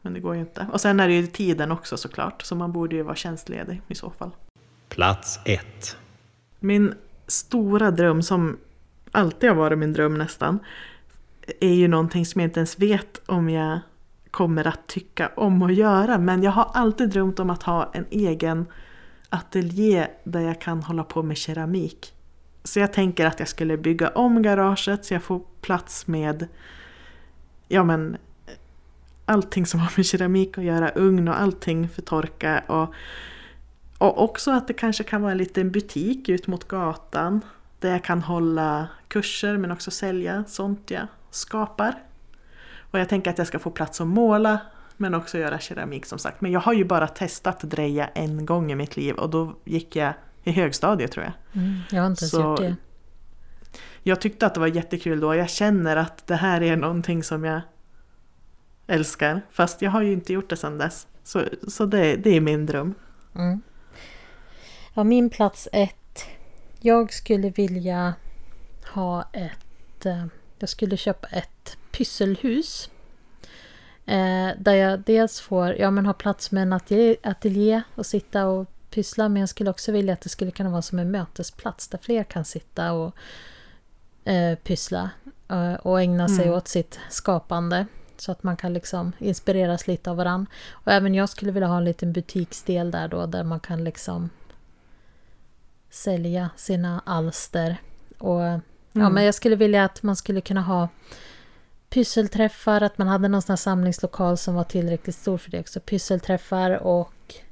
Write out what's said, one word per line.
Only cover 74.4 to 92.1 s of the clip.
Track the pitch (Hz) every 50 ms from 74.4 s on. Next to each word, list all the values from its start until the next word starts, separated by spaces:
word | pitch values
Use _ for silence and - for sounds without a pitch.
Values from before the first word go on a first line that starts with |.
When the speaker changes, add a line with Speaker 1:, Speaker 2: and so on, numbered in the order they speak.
| 185 185 - -
Speaker 3:
där | 190 208 202
jag | 190 190 190 196 190
dels | 196 - 220 220 226 220 - -
får, | - - 196 185 180 175 - -
ja, | 202 196
men | 196 202 196
ha | 202 202
plats | - - 202 196 - - -
med | 196 190 190
en | 185 185
ateljé, | 180 - - 208 214 233 226 226 - -
ateljé | 220 190 - - 214 190 202 208 214 220 226 226 - -
och | - 214
sitta | - - 202 - _ - 202 196
och | 190 190 190 190 - - - - - -
pyssla, | 214 202 - - - 214 214
men | 208 196
jag | 196 185
skulle | - - 214 196
också | 185 - - -
vilja | 214 208 196 190 180
att | -
det | - 175
skulle | - - 196 185
kunna | - - 196 185
vara | 175 170
som | 170 - 185 180
en | 175 175
mötesplats | 196 202 170 - - - 170 - - - - 220 - - -
där | - - 175
fler | - - 233 226 196
kan | - - 175 156
sitta | - - 165 - - - - 165 170 170
och, | 165 160 170 - - - - - - - - - - - - - - _ - - - - - _ - -
eh, | 196 190 175 175 170 165 - -
pyssla, | - 180 - - - 185 180 180 190 - - - 269 - - - -
eh, | 190 180 175 175 175
och | - - - 185 185
ägna | 185 180 175 175 175
sig | 175 196 180 180
Speaker 1:
Mm. | 170 170
Speaker 3:
åt | 180 -
sitt | - - 180 165 - - - - -
skapande. | - - - - 185 165 - - 180 170 170 170 175 180 202 214 - - - - -
Så | - - -
att | 180 - -
man | 185 175
kan | - - 180 175
liksom | 175 - - - 180 170 175 180 -
inspireras | 233 202 180 - - - 190 190 185 175 175 170 -
lite | - 180 175 - 185
av | 175
varann. | 170 175 175 180 185 196 - - - - -
Och | - - - -
även | 202 196 196 196 190
jag | 196 196 196
skulle | - - 202 202
vilja | 185 202 190
ha | 175 175
en | 175 175
liten | 175 170 - - 170